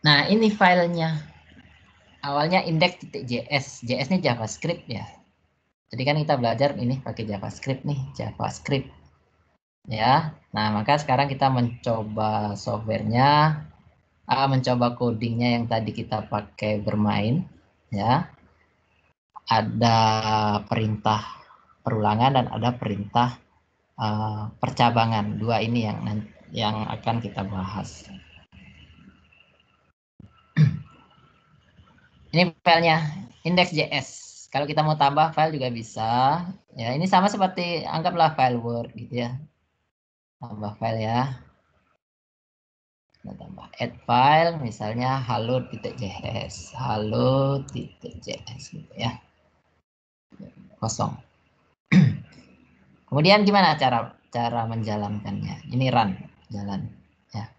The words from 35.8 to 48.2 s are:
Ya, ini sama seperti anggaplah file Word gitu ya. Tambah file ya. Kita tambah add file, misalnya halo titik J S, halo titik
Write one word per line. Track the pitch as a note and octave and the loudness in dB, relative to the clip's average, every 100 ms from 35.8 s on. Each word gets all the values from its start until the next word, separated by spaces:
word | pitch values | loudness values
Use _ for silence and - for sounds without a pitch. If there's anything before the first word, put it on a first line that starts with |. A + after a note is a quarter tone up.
| A2 - A2 B2 C3 E3 F3 - _ | -10 -6 0 2 2 2 -4 -12 _
Ya, | - A#2 C3+ | -8 -4 -2
ini | F#3 | 4
sama | F#3+ G3 | 4 4
seperti | G3+ F#3 F#3 F3 E3 | 2 0 0 -4 -4
anggaplah | - D#3+ E3+ E3 D#3+ | -4 -2 -2 2 2
file | D3+ B2+ A#2+ | 4 2 2
Word | A#2 A#2 A#2+ A#2 | -4 -6 -8 -12
gitu | A2+ A#2+ A#2+ | -8 -6 -6
ya. | B2+ D3+ _ _ _ _ _ _ _ _ _ | -8 -14 _ _ _ _ _ _ _ _ _
Tambah | A#2+ A2 G#2 G#2+ | -16 -10 -10 -6
file | A2+ A2+ | -6 -4
ya. | G#2+ A#2 C3+ B2+ - _ _ _ _ _ _ _ _ _ _ _ _ _ _ _ _ _ | -2 -2 -2 -6 -16 _ _ _ _ _ _ _ _ _ _ _ _ _ _ _ _ _
Kita | G2 G2 | -18 -18
tambah | - - - - | -18 -20 -20 -10
add | A#2+ - - | -10 -8 0
file, | A#2+ C3+ D#3 E3+ D#3+ | 4 6 6 4 0
misalnya | A#2 G#2+ G#2+ A#2 B2+ C3+ A#2+ | -8 -6 -6 -4 -2 -2 -2
halo | A2+ A#2 B2+ B2 | -2 0 -2 -4
titik | A2 A2 - | -10 -10 -8
J | G2+ - G2+ G#2+ F#2+ | -10 -10 -8 -8 -8
S, | - - | -14 -16
halo | A#2+ B2+ A2 G#2+ A#2 B2+ C3+ C#3 C#3 C#3 | -8 -4 -2 -2 2 2 4 2 -2 -6
titik | B2 - _ - - | -10 -12 _ -16 -14